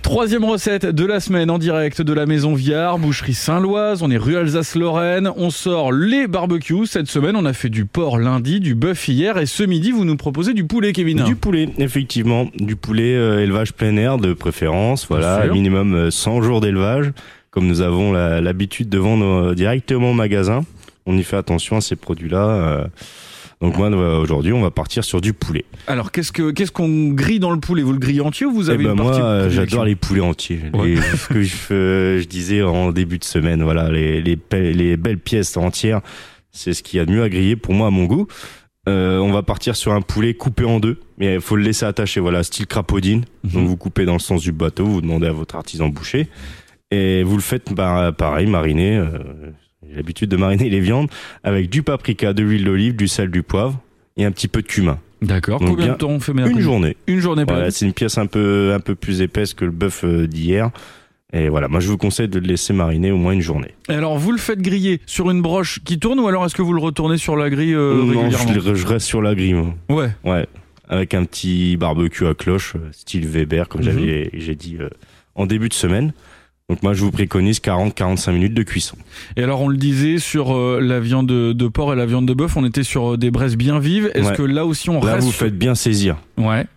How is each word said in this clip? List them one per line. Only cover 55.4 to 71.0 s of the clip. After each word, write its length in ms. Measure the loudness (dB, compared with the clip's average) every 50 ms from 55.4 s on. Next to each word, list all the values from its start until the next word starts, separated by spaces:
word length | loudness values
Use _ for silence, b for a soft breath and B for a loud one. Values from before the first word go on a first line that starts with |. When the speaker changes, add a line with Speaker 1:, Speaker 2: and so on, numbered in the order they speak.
| 0 0 0 2
Speaker 2:
Donc 100 | 2 2
Speaker 1:
Combien 160 | 2 2 2
Speaker 2:
bien 80 | 0 0
Speaker 1:
de 40 | 0
temps 100 | -2 -2
on 100 | -2 -2
fait 140 | -2 -2 0
Speaker 2:
une 60 | 2
Speaker 1:
mariner ? 220 | 2 2 2 2
Speaker 2:
journée. 360 | 2 2 2 2 2 0 -2 -4 -4
Speaker 1:
Une 120 | -2 0 2
journée 240 | 2 2 2 2 2
Speaker 2:
Voilà, 160 | 2 0 0
Speaker 1:
pleine. 100 | 0 0
Speaker 2:
c'est 140 | 0 0 0
une 80 | 0 0
pièce 240 | 0 -2 0 0
un 80 | -2 -2
peu, 480 | 0 0 2 2 4 4 4 4 2 2
un 60 | 0
peu 140 | -2 -4 -6
plus 260 | -4 -4 -4 0 0
épaisse 320 | 0 0 0 -2 -4 -4 -4
que 100 | -4 -4
le 80 | -4
bœuf, 320 | -2 -2 -4 -4 -2 -2 -2
euh, 240 | 0 2 2 0
d'hier. 440 | 0 -2 -2 0 0 2 2 0 -2 B B B B B B B B B B B _
Et 160 | -4 -2 0
voilà, 200 | 0 0 0 0 0
moi 100 | 0 0
je 80 | 0
vous 100 | 0 0
conseille 300 | 0 0 -2 0 0 -2
de 120 | -2 -2 -2
le 80 | 0
laisser 260 | 0 -2 -2 0 0 0
mariner 380 | 2 2 2 2 2 2 2
au 60 | 2
moins 140 | 2 2 2 2
une 80 | 0
journée. 340 | 0 0 -2 -4 -4 -8 -14 _ _
Speaker 1:
Et 60 | -4 -2
alors, 240 | -2 -2 -2 -2
vous 140 | -2 0 0 -2
le 60 | -2
faites 200 | -2 -4 -2 -2
griller 380 | 0 0 0 0 2 0 0 -2 -4
sur 240 | -8 -6 -2 0 2
une 120 | 2 2
broche 380 | 0 0 0 0 -2 -2 -6 -10 -6
qui 140 | -4 -4 -2
tourne 200 | 0 0 2 2
ou 80 | 2
alors 180 | 2 2 0 -2
est-ce 100 | -2 -2
que 80 | -2 0
vous 100 | 0 2
le 80 | 0
retournez 360 | 0 0 -2 0 0 0 0
sur 200 | 0 0 0 0
la 120 | 0 0 0
grille, 240 | 0 0 0 2 2
euh, 280 | 2 2 4 4 4 4
Speaker 2:
Non, 200 | 2 2 2 2
Speaker 1:
régulièrement ? 300 | 2 2 2 2 2 2 2
Speaker 2:
je, 160 | 2 0 0
je 120 | 0 0
reste 180 | 0 0 0 0
sur 160 | -2 -2 0
la 140 | 2 2 0
grille, 180 | 2 2 2 2
moi. 200 | 2 0 -2 -4 -8 -4 -2
Speaker 1:
Ouais. 200 | 0 0 0 -2 -4 -4 -4
Speaker 2:
Ouais, 220 | -2 -2 -2 -2 -4 -10 -20 -20 _ _ _ _ -4
avec 240 | -2 -2